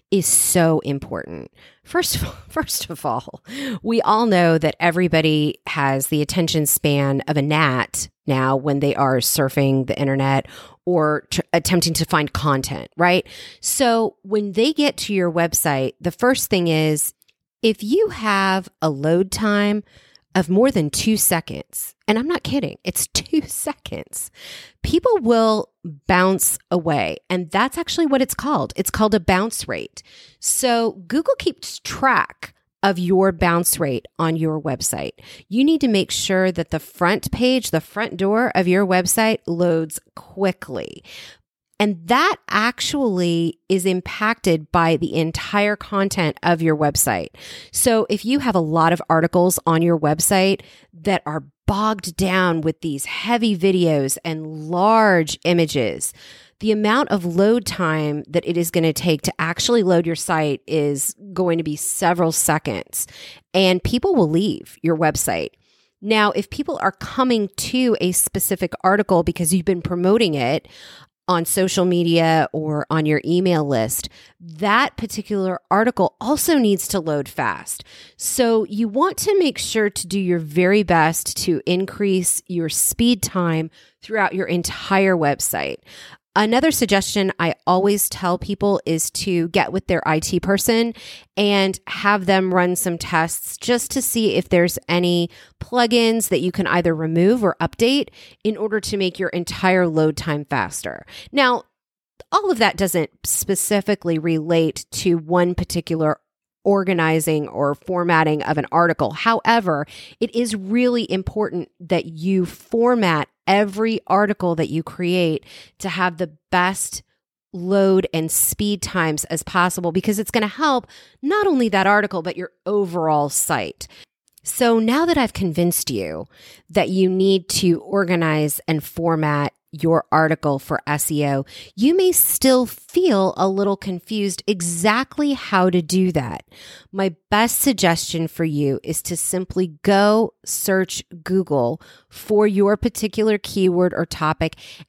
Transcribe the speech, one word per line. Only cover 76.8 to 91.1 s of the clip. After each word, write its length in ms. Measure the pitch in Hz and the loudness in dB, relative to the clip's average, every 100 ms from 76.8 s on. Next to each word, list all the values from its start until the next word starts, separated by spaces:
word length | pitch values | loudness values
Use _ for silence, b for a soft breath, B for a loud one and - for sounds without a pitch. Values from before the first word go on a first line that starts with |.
| - | 0
to 100 | 202 | -4
load 300 | 160 147 135 | -2 -4 -4
fast. 540 | - 123 85 - - - B B B | -4 -4 -4 -8 -14 -14 B B B
So 480 | - - 240 226 208 | -8 0 2 2 0
you 220 | 202 226 | -2 -2
want 300 | 214 359 - | 0 0 0
to 200 | - 403 | 0 2
make 180 | 330 180 | 2 0
sure 320 | - 226 208 | -4 0 -2
to 180 | - 175 | -2 -6
do 120 | 190 | -4
your 200 | 185 175 | 0 -2
very 440 | 156 147 180 208 | 0 2 4 4
best 540 | 196 170 156 170 - - - | 4 4 4 0 -6 -6 -2
to 160 | 156 - | -2 0
increase 760 | 180 190 - 208 190 175 - - | -2 -2 -2 0 0 0 -4 -4
your 220 | 175 160 | -4 -4
speed 520 | - - - 233 233 | -2 -2 2 2 2
time 480 | - 190 175 160 160 b b b | -2 -2 0 0 -4 b b b
throughout 320 | - 220 190 | -8 -2 0
your 140 | 185 190 | 0 -2
entire 680 | 175 170 - - 190 196 180 | -2 -4 -8 0 2 4 4
website. 640 | 151 143 - - 69 - B B B B _ - | 2 0 -4 -4 -6 -10 B B B B _ 0
Another 360 | 214 240 320 | 2 4 2
suggestion 600 | - 220 202 190 - 190 - | 2 2 2 0 0 -2 0
I 140 | 170 - - | -2 -2 0
always 420 | 180 202 202 - | 2 2 2 -2
tell 300 | - 185 180 | -4 -2 -2
people 420 | - 196 202 196 - | -4 -2 0 0 0
is 240 | 160 - | -2 -2
to 380 | - - 175 165 | -6 -2 -2 0
get 220 | 180 - | 0 0
with 140 | 175 - | -2 -2
their 200 | 175 - | -2 2
I 120 | 160 | 0
T 200 | 160 180 | 0 -2
person 560 | 180 196 - 226 233 226 B | 0 0 2 2 2 -4 B